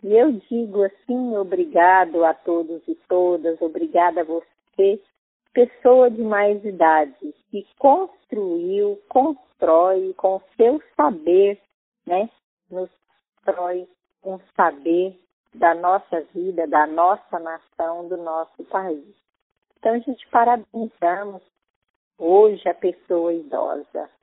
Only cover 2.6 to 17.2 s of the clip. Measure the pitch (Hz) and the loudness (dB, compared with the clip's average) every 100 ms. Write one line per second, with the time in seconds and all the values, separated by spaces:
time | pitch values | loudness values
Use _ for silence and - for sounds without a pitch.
2.6 | 160 165 - 165 _ 180 180 175 165 165 | -4 -10 -10 -12 _ 0 2 0 -4 -4
3.6 | 170 165 165 170 175 165 160 165 - _ | -6 -6 -8 -2 -4 -2 -6 -8 -10 _
4.6 | _ - 196 214 _ _ _ _ _ - | _ 0 0 0 _ _ _ _ _ 0
5.6 | 247 - 254 254 247 226 220 208 208 208 | 0 2 4 6 6 2 -4 0 0 -2
6.6 | 208 185 160 156 151 131 302 - _ 202 | -6 0 4 4 0 _ -16 -16 _ -12
7.6 | - _ 277 302 381 _ _ 214 196 170 | -12 _ 2 4 0 _ _ -8 -4 -4
8.6 | 175 196 208 202 _ 262 285 285 _ _ | -4 -2 -2 -4 _ 0 0 -4 _ _
9.6 | 170 160 180 190 190 190 190 190 _ _ | 2 4 4 0 -4 -4 -2 -2 _ _
10.6 | 226 302 _ - 294 175 165 180 202 202 | 2 2 _ -2 -2 0 2 4 4 0
11.6 | _ _ _ _ - 180 226 _ _ _ | _ _ _ _ -6 -4 -4 _ _ _
12.6 | _ 180 180 _ _ _ _ _ - 180 | _ -12 -12 _ _ _ _ _ -6 -4
13.6 | 180 180 180 _ _ _ 190 190 _ - | -4 -6 -10 _ _ _ -14 -14 _ 0
14.6 | 175 143 151 170 185 185 _ _ _ - | 0 0 -2 0 -2 -8 _ _ _ 0
15.6 | 170 170 180 190 - 170 147 - 185 170 | 0 2 0 -2 -2 -10 -8 -8 -8 -6
16.6 | 160 151 151 156 175 208 | -2 0 0 2 2 0